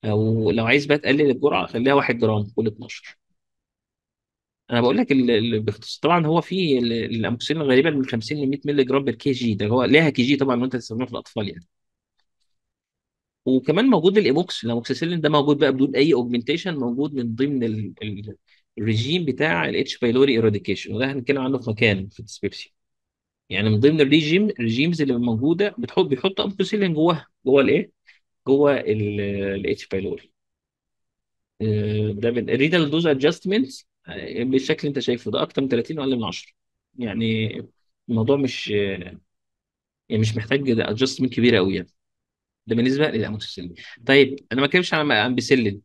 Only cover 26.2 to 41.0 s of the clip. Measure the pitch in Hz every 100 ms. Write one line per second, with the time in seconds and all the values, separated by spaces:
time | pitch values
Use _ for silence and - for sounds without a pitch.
26.2 | 190 190 208 196 190 214 196 151 165 170
27.2 | - _ - 139 131 147 190 _ _ _
28.2 | _ _ - 139 147 135 - 107 104 104
29.2 | 101 101 98 98 101 - - 98 95 87
30.2 | - _ _ _ _ _ _ _ _ _
31.2 | _ _ _ _ 110 107 107 107 107 104
32.2 | 117 120 104 123 143 175 151 156 170 135
33.2 | 143 139 185 208 262 - _ _ - -
34.2 | - 87 123 131 135 156 151 135 120 120
35.2 | - 104 151 - 135 120 117 160 135 127
36.2 | 107 87 - _ _ _ _ - 117 101
37.2 | 113 110 110 - - _ _ _ - 117
38.2 | 110 139 135 - - 104 101 92 87 87
39.2 | _ _ _ _ _ _ _ _ _ 110
40.2 | 110 110 110 139 135 113 - 110